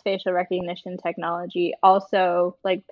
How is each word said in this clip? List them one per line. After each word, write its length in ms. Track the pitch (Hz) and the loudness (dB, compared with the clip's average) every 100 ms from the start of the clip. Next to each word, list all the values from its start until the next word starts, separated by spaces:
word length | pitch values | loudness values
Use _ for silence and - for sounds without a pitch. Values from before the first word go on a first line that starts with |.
facial 280 | 202 190 185 | -4 -4 -2
recognition 680 | 180 185 180 175 180 185 180 | -2 -2 -4 -4 -8 -10 -8
technology, 760 | 175 170 165 175 180 180 175 - | -6 -6 -4 -6 -6 -2 -2 4
also, 720 | 190 196 196 196 185 175 175 - | 4 4 2 2 2 2 0 -2
like, 200 | 190 185 - | -4 -4 -4